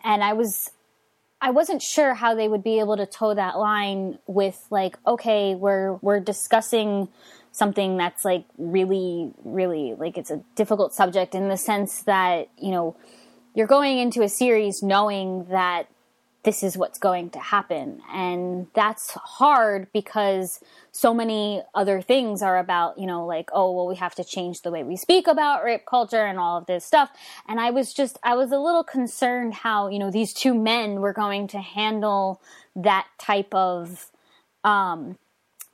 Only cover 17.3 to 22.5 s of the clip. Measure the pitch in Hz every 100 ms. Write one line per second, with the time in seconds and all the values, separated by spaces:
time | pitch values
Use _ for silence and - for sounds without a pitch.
17.3 | - - 202 - 160 123 - - 185 180
18.3 | 180 180 180 180 220 214 220 - - -
19.3 | - 285 262 214 196 185 214 - 214 202
20.3 | 190 185 - - - _ - 240 233 226
21.3 | 214 208 202 - 202 196 190 185 269 233
22.3 | 196 196